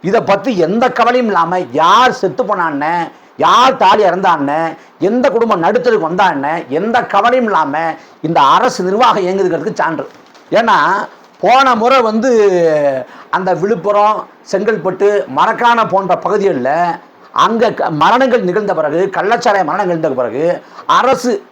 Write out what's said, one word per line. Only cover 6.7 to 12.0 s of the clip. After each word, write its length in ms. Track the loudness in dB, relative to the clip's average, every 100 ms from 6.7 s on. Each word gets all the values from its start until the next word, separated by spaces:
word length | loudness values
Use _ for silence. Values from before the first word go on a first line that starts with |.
| -4
எந்த 160 | 0 -2 0
கவலையும் 340 | 0 2 0 0
இல்லாம 320 | 0 0 -2 -4 -6 -16 -10 -2
இந்த 120 | 2 4
அரசு 260 | 4 2 -2 -4
நிர்வாகம் 380 | 2 2 2 -2
இயங்குதுங்கிறதுக்கு 560 | 0 0 -2 -4 -4
சான்று. 240 | -4 -4 -10 -16 -20 -20 -2 0
ஏன்னா 180 | 2 2 2 0 -4 -14 -20 _
போன 220 | 2 4 4 2
முறை 160 | 2 2